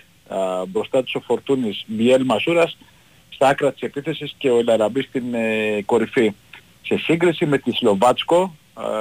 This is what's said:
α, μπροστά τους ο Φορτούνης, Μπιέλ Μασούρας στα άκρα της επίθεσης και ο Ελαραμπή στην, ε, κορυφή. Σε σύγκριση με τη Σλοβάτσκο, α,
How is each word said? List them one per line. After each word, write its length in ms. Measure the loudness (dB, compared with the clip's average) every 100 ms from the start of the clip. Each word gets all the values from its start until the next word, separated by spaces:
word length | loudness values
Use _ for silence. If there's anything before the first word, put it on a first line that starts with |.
| -18 _ -8
α, 360 | -4 -2 -4 -4
μπροστά 360 | -4 -2 -2
τους 120 | -2
ο 60 | -4
Φορτούνης, 640 | -4 -4 -2 -2 -2 -6 -8
Μπιέλ 380 | 0 4 4
Μασούρας 520 | 4 0 0 0 0 -4 _ _ _ _ _
στα 200 | 0 2
άκρα 240 | 2 -2
της 100 | -2
επίθεσης 520 | -8 -8 -8 -8 -10 -4
και 120 | 2
ο 80 | 2
Ελαραμπή 440 | 4 2 2 -2
στην, 320 | -4 -6 -4
ε, 480 | -4 -2 -2 -2 -2 0
κορυφή. 460 | 0 2 2 0 0 _ -20 -20 _
Σε 140 | -6 -4
σύγκριση 500 | 0 2 2 2 0
με 120 | 0
τη 140 | -2
Σλοβάτσκο, 840 | 0 0 4 2 2 2 2 2 -6 _
α, 100 | -10 -6 -2